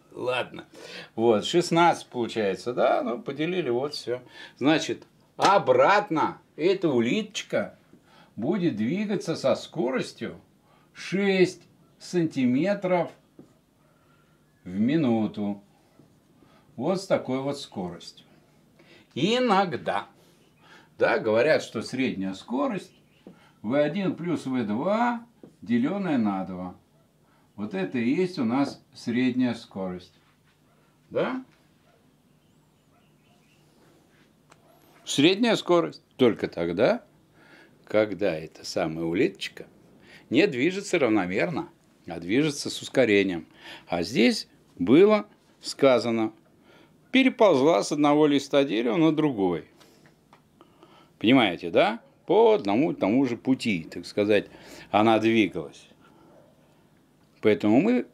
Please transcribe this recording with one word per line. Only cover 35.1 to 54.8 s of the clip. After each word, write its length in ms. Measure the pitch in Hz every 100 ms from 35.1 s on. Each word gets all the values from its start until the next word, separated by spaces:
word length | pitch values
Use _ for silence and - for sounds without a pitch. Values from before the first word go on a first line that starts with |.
| - 147 196 233 190
скорость 460 | - 175 160 - _ -
только 320 | 127 95 80
тогда, 560 | - 85 87 135 240 - _ _ _ _ - - _
когда 500 | _ 104 107 90 98
эта 300 | 80 80 -
самая 400 | - - 87 80
улиточка 640 | 82 87 170 - - - - _ _ _ - - _
не 160 | 127 202
движется 520 | 131 147 185 196 180
равномерно, 680 | 127 107 90 98 170 147 - _ _ _ -
а 140 | 82
движется 500 | 85 117 156 143 110
с 100 | -
ускорением. 640 | - - 120 101 95 85 - - - - -
А 160 | 87
здесь 460 | 85 143 247 220 - _ _ -
было 480 | 131 139 202 214 202 _ _ _
сказано, 720 | - - 139 123 117 113 110 - _ _ _ - _ _ _
переползла 720 | 254 262 - 214 143 139 190
с 100 | 180
одного 360 | 156 147 147 151
листа 360 | 143 139 143
дерева 320 | 139 202 240 202
на 140 | 160
другой. 540 | 151 151 113 95 82 73 _ - _ _ _ _ - _ _ - _ - - _ _
Понимаете, 520 | 104 135 107 85 85
да? 300 | 98 180 226 - _
По 280 | - 185 226
одному 400 | 214 101 104 165
и 20 |
тому 320 | 156 98 120 135
же 100 | 117
пути, 460 | - 131 120 90 80
так 160 | 92 85
сказать, 400 | - 104 104 90 - - -